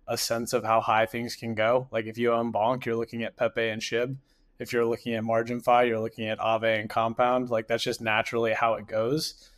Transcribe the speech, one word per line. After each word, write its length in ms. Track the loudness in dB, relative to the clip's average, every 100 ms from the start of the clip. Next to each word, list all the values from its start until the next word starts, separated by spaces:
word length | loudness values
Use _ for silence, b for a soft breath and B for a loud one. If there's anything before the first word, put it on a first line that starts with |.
| -8
a 100 | -4
sense 360 | -2 -2 -2
of 100 | -2
how 180 | 2 2
high 260 | 4 2 2
things 280 | -2 -8
can 220 | -8 -6 0
go. 320 | 2 2 0
Like, 160 | -4 -4
if 100 | 0
you 140 | 2
own 200 | 2 0
Bonk, 320 | 0 0 0
you're 100 | -2
looking 300 | -4 -4 -6
at 120 | -8 -2
Pepe 320 | -2 0 -2
and 140 | -2
Shib. 360 | -2 -2 -2 -6 _ _ _ -16
If 120 | -4
you're 140 | 0 2
looking 280 | 0 -2
at 100 | -2
MarginFi, 640 | 0 0 0 -2 4 4 4
you're 100 | 2
looking 300 | -4 -6 -6
at 100 | -2
Aave 400 | 0 2 2 0
and 100 | 0
Compound. 640 | 0 0 2 2 2 0
Like, 160 | -2 0
that's 160 | -2
just 180 | -2 -4
naturally 520 | 0 0 0 0 0
how 200 | 2 2
it 120 | 0 -2
goes. 640 | -2 0 -2 -4 -10 b